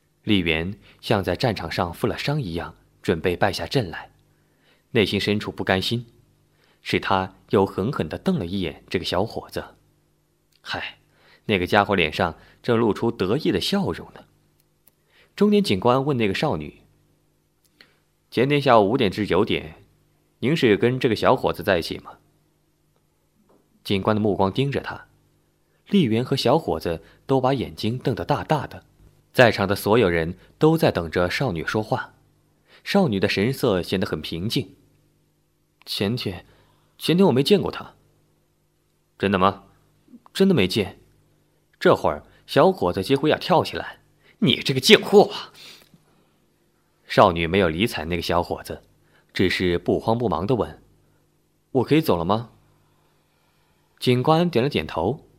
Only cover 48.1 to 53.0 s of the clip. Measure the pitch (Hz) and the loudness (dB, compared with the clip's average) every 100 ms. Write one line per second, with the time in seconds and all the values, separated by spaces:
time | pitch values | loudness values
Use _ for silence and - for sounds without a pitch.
48.1 | 87 - 85 85 78 - 80 - _ _ | -4 0 -2 -2 -6 -10 -16 -16 _ _
49.1 | _ _ - 95 - 90 85 - 90 - | _ _ -2 0 0 0 0 0 -2 0
50.1 | 117 120 78 101 123 78 - _ _ _ | -2 -2 -2 -2 -2 -2 -8 _ _ _
51.1 | _ _ _ _ _ _ 131 113 147 156 | _ _ _ _ _ _ -4 2 2 2
52.1 | 90 85 107 120 _ _ _ _ _ | 0 0 -2 -4 _ _ _ _ _